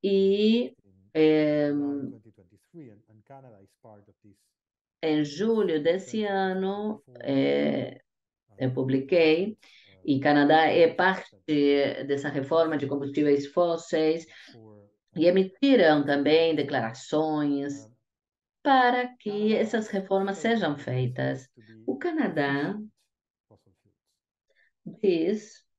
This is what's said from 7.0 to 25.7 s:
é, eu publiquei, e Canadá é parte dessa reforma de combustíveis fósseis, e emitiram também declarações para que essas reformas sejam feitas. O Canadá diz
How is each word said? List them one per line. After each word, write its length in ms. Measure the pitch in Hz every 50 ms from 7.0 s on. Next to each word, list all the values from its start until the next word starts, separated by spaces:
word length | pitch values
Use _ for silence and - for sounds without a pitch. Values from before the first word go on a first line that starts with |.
| _ _ - -
é, 800 | - - 139 135 135 143 139 143 147 147 147 139 - - - - _ _ _ _ _ _ _ _ _ _ _ -
eu 140 | 135 127 127
publiquei, 840 | 131 131 131 131 135 135 - 190 175 165 156 156 165 190 214 220 _ _ - _ _ _ _ _ _ _
e 160 | - 143 131
Canadá 460 | 139 147 147 147 143 143 156 160 -
é 220 | 147 - 175 170 165
parte 480 | - - 180 185 190 - - - _ _ _ - 156 147 143 143 143 143 139 139 131 - 143
dessa 220 | 139 143 139 - 147
reforma 480 | - 147 131 - 165 165 165 160 156
de 100 | 143 139
combustíveis 600 | 135 135 143 143 139 - - 151 147 143 143 143
fósseis, 800 | 143 - 180 175 170 170 165 - - - 160 156 156 160 165 165 - - - - - - 117 110 110 107 104 101 _ _ _ _ _ _
e 100 | 165 156
emitiram 760 | 175 180 190 190 190 - _ - 277 269 233 180 160 151 147 143
também 500 | 139 143 143 143 147 156 165 165 165 160
declarações 1300 | 147 151 - 147 131 117 113 127 - - - - 151 156 156 156 151 147 147 143 139 139 143 143 139 110 107 123 _ _ _ _ _ _ _ _ _ _ _ _ _ _
para 460 | 285 269 262 254 247 247 247 247 247 -
que 380 | _ _ 214 202 208 214 214 220
essas 340 | - 233 220 - 226 214 -
reformas 500 | - 196 190 - 196 196 196 196 196 196
sejam 380 | - 226 233 226 190 156 143
feitas. 720 | 139 - - 127 127 127 123 127 - 131 135 135 131 - _ _ - 110 107 110 110 110
O 100 | 247 -
Canadá 840 | 277 - 349 320 320 254 - 160 156 143 139 139 139 143 170 202 214 214 214 _ _ _ _ _ _ _ _ _ _ _ _ 110 _ _ 98 90 _ _ 98 _ _ _ _ _ _ _ _ _ _ _ _ _ _ _ _ _ _ _ 175 170 -
diz 640 | - 196 175 165 160 175 214 214 - - - - _ _